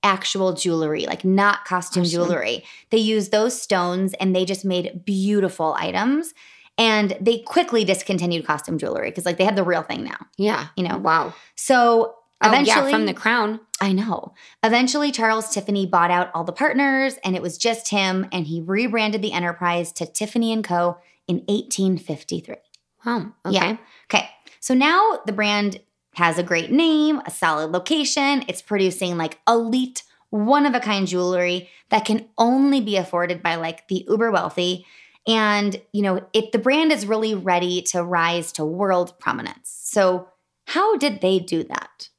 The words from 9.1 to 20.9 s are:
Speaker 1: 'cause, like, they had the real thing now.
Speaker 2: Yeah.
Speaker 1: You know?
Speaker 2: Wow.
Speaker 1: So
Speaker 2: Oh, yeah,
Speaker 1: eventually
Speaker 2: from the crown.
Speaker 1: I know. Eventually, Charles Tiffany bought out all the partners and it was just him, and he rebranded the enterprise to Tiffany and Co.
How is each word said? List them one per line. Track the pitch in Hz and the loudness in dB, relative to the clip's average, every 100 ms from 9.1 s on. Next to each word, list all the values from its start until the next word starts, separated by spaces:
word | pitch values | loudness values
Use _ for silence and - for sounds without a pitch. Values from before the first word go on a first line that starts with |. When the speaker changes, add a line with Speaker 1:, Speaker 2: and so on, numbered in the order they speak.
Speaker 1:
'cause, | - 180 | -4 -4
like, | 175 | 0
they | |
had | 190 196 | 2 2
the | |
real | 180 170 | 0 0
thing | 160 254 | -2 -8
now. | - - - - | -8 -12 -16 -2
Speaker 2:
Yeah. | 202 175 147 - | 0 0 -4 -6
Speaker 1:
You | 175 | -4
know? | - | -2
Speaker 2:
Wow. | 98 160 147 - - | 2 2 0 -8 -20
Speaker 1:
So | - - 254 240 226 226 - _ _ | -10 2 4 6 6 2 -2 _ _
Speaker 2:
Oh, | 220 | 4
yeah, | 247 | 4
Speaker 1:
eventually | 285 220 269 | 6 4 4
Speaker 2:
from | 220 214 | 2 0
the | |
crown. | 185 220 240 214 220 _ - | -2 0 0 0 -4 _ -4
Speaker 1:
I | 196 | 0
know. | 185 220 185 - _ - _ | 0 0 -4 -8 _ -20 _
Eventually, | 226 233 254 294 294 | 2 4 2 2 0
Charles | 254 226 220 220 | 0 0 0 -2
Tiffany | 208 202 202 190 | -6 -2 -2 2
bought | 180 170 | 2 4
out | 175 180 | 2 0
all | 165 | -4
the | 165 | -8
partners | 175 294 254 277 269 269 269 | -2 0 2 2 2 0 -2
and | - 185 | -4 -4
it | |
was | 170 170 | -4 -2
just | 233 226 - | -2 -2 -2
him, | 202 190 185 185 | 0 0 0 -2
and | 185 151 | -4 -4
he | 165 | -6
rebranded | 165 190 240 226 214 214 | -2 -2 0 0 0 -2
the | 208 | -4
enterprise | - 175 170 175 175 170 | -4 -4 -2 -2 -2 -4
to | - 165 | -6 -8
Tiffany | - 214 233 226 | -6 -4 -2 -2
and | 220 | -2
Co. | 208 175 175 | -2 0 0